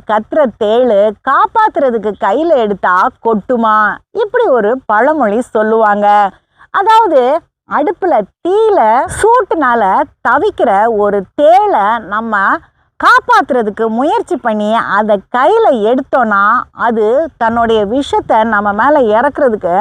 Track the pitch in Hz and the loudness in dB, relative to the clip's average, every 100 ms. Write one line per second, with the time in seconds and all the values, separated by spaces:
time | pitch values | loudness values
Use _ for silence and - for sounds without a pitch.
0 | - 214 220 320 269 - 214 226 254 202 | -4 -4 -2 -2 -2 -2 0 0 2 2
1 | 214 202 - 294 403 - 392 339 277 226 | 0 -2 -2 0 0 0 0 0 -2 -2
2 | 202 196 208 233 330 285 220 196 196 180 | -4 -4 -2 -2 0 0 0 -2 0 0
3 | 226 - 226 226 - 247 226 214 208 180 | 0 -2 -4 -2 -2 -2 0 2 0 -4
4 | _ 381 440 494 440 254 208 262 - 214 | _ -6 -2 0 2 2 0 -4 -2 0
5 | 262 311 226 208 247 233 214 226 214 208 | 0 0 -2 -2 -4 -2 0 0 0 2
6 | 208 208 202 - _ _ - - 403 440 | 2 2 0 -4 _ _ -8 -2 2 2
7 | 440 302 247 311 - _ - 220 302 359 | 4 2 2 -2 -6 _ -8 -4 -4 -4
8 | 370 254 196 _ 339 403 440 381 220 233 | -2 0 -2 _ -2 0 2 2 2 0
9 | 339 - 427 480 392 381 262 240 196 220 | -2 -2 2 2 0 -2 0 0 0 0
10 | 294 _ - 254 415 - 294 196 226 220 | -4 _ -2 0 0 0 0 2 0 0
11 | 208 202 190 - 302 359 415 294 294 330 | 0 -2 -6 0 4 4 2 0 0 -2
12 | 175 208 226 208 202 311 - _ _ - | -4 -6 -4 -2 0 -2 -6 _ _ -2
13 | 339 494 - 466 302 262 214 202 226 220 | 2 2 2 0 0 -2 -2 -4 -4 -2
14 | 285 427 - 330 240 214 208 226 - 190 | -2 -2 -4 -6 -4 -4 -2 -2 -2 -2
15 | 214 208 - 247 285 453 427 254 208 254 | 0 -2 -2 0 2 2 2 2 0 -2
16 | 277 285 226 202 202 233 - - 214 226 | -2 -2 0 0 2 0 -4 -6 -4 0
17 | 214 262 320 - 226 233 233 226 202 254 | 0 0 -2 -4 -2 0 0 0 0 -4
18 | 277 427 - 240 226 208 208 202 254 302 | -2 -4 0 0 2 0 -2 0 0 2
19 | 233 208 247 262 269 214 180 180 | 2 2 0 0 -2 -2 -2 -2